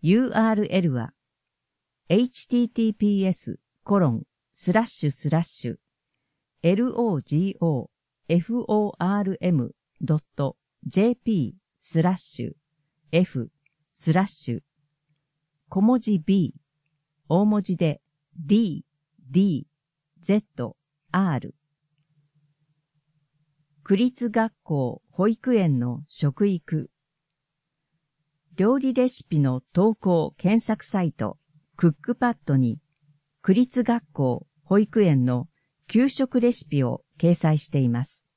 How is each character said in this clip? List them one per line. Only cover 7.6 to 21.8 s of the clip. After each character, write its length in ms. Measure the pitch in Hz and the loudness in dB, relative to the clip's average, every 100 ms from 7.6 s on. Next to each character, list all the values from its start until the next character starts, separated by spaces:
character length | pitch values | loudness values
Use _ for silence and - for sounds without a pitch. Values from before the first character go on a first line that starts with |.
ー 60 | 170 | -2
オ 200 | 143 - _ _ _ _ | -2 -6 _ _ _ _
ー 60 | 170 | -2
エ 20 | |
フ 260 | 165 233 - | 0 -6 -2
オ 240 | 214 208 | 0 0
ー 40 | - | -2
ア 200 | 185 202 | -2 -2
ー 40 | |
ル 140 | 190 190 | -2 -2
エ 100 | - | 0
ム 220 | 165 120 - _ _ | 0 -2 -8 _ _
ド 160 | - 151 | -2 -2
ッ 60 | _ - | _ -6
ト 200 | 139 - _ _ - | -6 -6 _ _ -6
ジ 160 | - | 0
ェ 80 | 220 | 0
ー 40 | 247 | 0
ピ 320 | - 208 123 - | -2 -2 -2 -6
ー 20 | _ _ | _ _
ス 240 | - 160 | -6 0
ラ 100 | 175 | 0
ッ 40 | 185 | 0
シ 320 | - - 117 | -8 -10 -10
ュ 20 | - _ _ _ _ _ | -12 _ _ _ _ _
エ 120 | 160 | 0
フ 260 | 185 135 117 _ _ _ _ | 0 -2 -8 _ _ _ _
ス 220 | - - | -8 0
ラ 120 | 160 196 | 0 0
ッ 20 | |
シ 260 | - - 117 | -6 -8 -10
ュ 20 | _ _ _ _ _ _ _ _ _ _ _ | _ _ _ _ _ _ _ _ _ _ _
小 140 | 185 | 0
文 180 | 208 254 | 2 2
字 200 | 220 202 | 2 -2
B、 340 | 156 196 170 - _ _ _ _ _ _ _ | 2 2 2 -4 _ _ _ _ _ _ _
大 160 | 170 214 | 0 2
文 180 | 214 | 0
字 120 | 202 180 | -2 -2
で 260 | 165 143 _ _ _ - | -2 -2 _ _ _ -16
デ 180 | 147 208 | 0 2
ィ 40 | |
ー 220 | 226 151 - _ _ _ 127 | 2 -4 -12 _ _ _ -4
デ 80 | 139 | 0
ィ 200 | 202 143 | 2 0
ー 20 | - _ _ _ _ _ | -6 _ _ _ _ _
ゼ 140 | - 208 | -2 -2
ッ 60 | - - | -2 -12
ト 220 | 117 - _ _ _ | -12 -12 _ _ _
ア 180 | 175 190 | -2 -2
ー 100 | 135 | -2
ル。 160 | - - _ _ | -6 -18 _ _